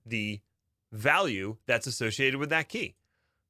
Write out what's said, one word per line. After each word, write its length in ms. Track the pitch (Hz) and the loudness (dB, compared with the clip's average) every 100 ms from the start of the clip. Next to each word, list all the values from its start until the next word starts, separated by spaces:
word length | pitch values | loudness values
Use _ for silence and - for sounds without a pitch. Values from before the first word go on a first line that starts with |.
| 117 | -6
the 340 | 113 104 104 - _ _ _ _ | -4 -4 -6 -12 _ _ _ _
value 680 | 107 120 165 185 101 98 110 - | -2 2 4 4 0 -4 -6 0
that's 180 | 117 131 | 0 0
associated 540 | 117 113 104 135 135 | -2 -2 2 2 2
with 100 | 143 | 0
that 200 | 160 151 | -2 -2
key. 260 | 226 170 - _ _ _ _ _ | -6 -8 -12 _ _ _ _ _